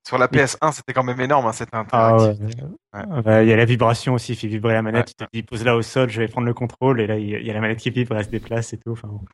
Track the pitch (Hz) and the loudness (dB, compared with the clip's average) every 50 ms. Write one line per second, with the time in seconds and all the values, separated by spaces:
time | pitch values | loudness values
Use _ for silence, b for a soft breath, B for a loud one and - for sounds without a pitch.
0 | - - 127 127 127 127 - 151 135 127 - - 151 160 143 - - - 123 131 | -12 -4 -2 0 0 2 4 2 2 2 0 -2 -2 -2 -2 -2 -8 -6 -2 -2
1 | 127 123 123 127 127 131 147 143 123 110 110 - 117 - - 113 107 107 - 120 | -2 -2 -2 -2 0 2 2 2 2 0 -2 -4 -6 -8 -6 -8 -4 0 2 4
2 | 113 113 113 113 110 107 104 104 104 107 113 120 135 151 196 - _ _ - 202 | 6 6 6 6 6 4 2 0 -4 -8 -8 -10 -12 -14 -14 -16 _ _ -14 -12
3 | - 208 170 131 110 110 110 110 110 113 113 110 117 113 123 113 123 113 117 - | -10 -6 -4 -2 2 4 6 6 8 6 6 6 6 4 4 4 4 2 2 0
4 | - 135 127 117 - - 120 - - 104 110 110 107 113 110 110 110 110 110 117 | 0 -2 -2 -2 -2 -4 -8 -6 -6 -6 -4 -2 0 0 0 0 0 0 0 -2
5 | 117 - - - 107 - - 113 110 - 123 110 113 123 117 117 113 - - 135 | -2 -2 -6 -14 -14 -10 -10 -10 -10 -8 -6 -4 0 2 2 0 0 -2 0 0
6 | 131 117 107 113 113 110 - 123 120 120 117 - 123 113 - - 123 135 131 117 | 0 0 0 -4 -4 -4 -2 -4 -2 -2 -2 -4 -6 -8 -4 -2 0 0 2 2
7 | 107 104 110 107 107 101 104 113 117 117 107 107 110 110 110 113 - 123 107 123 | 0 0 -2 -4 -4 -4 -6 -6 -6 -6 -4 -2 -2 -2 -4 -4 -4 -4 -2 -2
8 | 123 117 110 107 104 104 113 107 - - 117 113 110 - - 113 - 117 117 113 | -2 -2 -2 -4 -4 -4 -6 -8 -6 -4 -6 -6 -6 -6 -10 -12 -10 -10 -10 -10
9 | - 104 104 104 98 - | -10 -12 -12 -12 -14 -16